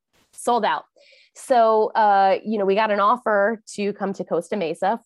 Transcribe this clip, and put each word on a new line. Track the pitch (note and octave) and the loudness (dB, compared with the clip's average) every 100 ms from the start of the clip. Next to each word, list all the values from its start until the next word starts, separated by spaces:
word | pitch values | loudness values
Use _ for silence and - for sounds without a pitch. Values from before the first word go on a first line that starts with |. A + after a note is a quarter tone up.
| _ _ _ | _ _ _
sold | - - A#3+ | -8 -2 0
out. | G3+ D#3 - _ _ _ _ | 0 -4 -8 _ _ _ _
So, | - - B3 A3+ A3 G#3+ | -10 0 2 4 2 0
uh, | - G#3+ G3 G3 F#3 | 2 2 4 2 0
you | G#3+ G#3+ | -2 -2
know, | |
we | F#3+ G3 | 0 0
got | A3 | 0
an | G3+ | 2
offer | G#3 B3 A3+ G#3 G3+ A3 - | 0 0 0 0 0 -2 -10
to | - G3+ | -8 -6
come | G3+ G3 | -6 -6
to | G3 | -8
Costa | F3+ E3 F3 G#3+ | -6 -6 -4 -6
Mesa | E3 E3 F#3+ A3+ | -6 -4 -4 -4